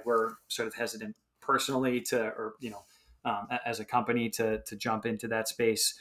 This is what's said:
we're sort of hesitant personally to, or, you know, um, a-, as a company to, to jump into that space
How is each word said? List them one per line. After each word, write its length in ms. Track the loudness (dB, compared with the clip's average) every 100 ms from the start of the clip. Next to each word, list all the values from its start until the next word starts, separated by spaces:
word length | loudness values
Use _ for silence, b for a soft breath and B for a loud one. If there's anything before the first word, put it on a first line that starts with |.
| 2
we're 300 | 2 2 -4 -8
sort 220 | -4 -4
of 60 | -2
hesitant 420 | -4 -4 -10 -12 _ _
personally 580 | 2 2 4 2 2 2
to, 180 | 2 2
or, 340 | 0 -2 -8 -8
you 80 | -10
know, 160 | -12 -16 b b b -4
um, 220 | -4 -2
a-, 160 | -4 -4
as 140 | -4
a 40 | 0
company 440 | 0 2 2 2
to, 320 | 2 0 0
to 160 | -4 -6
jump 280 | -2 0 -2
into 220 | -2 -2
that 220 | 0 0
space 500 | 2 2 4 2 -2